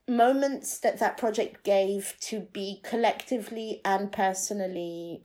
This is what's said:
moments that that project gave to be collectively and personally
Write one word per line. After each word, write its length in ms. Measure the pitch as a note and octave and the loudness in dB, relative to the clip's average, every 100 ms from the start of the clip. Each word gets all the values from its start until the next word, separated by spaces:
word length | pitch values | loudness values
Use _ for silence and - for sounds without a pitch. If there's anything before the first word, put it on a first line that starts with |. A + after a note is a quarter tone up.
| - | 0
moments 680 | A#3+ A#3+ C4+ C#4 C4 - - | 2 4 2 2 -2 -6 -2
that 200 | A3 A3+ | 0 2
that 200 | G#3+ - | 0 0
project 440 | A3+ A3 - - | -2 0 -2 -2
gave 540 | G3+ G3 G3 G3 G3 - | 2 4 4 0 -4 -8
to 200 | - A3 | -6 -6
be 400 | - G3+ G3 G3 | -6 -6 -6 -8
collectively 1000 | - A#3 A3 - - B3 G3+ A3+ A3 A3 | -4 2 4 2 -2 -4 -4 -6 -6 -2
and 260 | G3+ F#3+ G3+ | 2 2 2
personally 1120 | G#3+ F#3+ F#3 - G#3 F#3+ F3 E3+ E3+ E3+ D#3+ | 2 2 2 -2 -2 -2 -2 -4 -6 -8 -6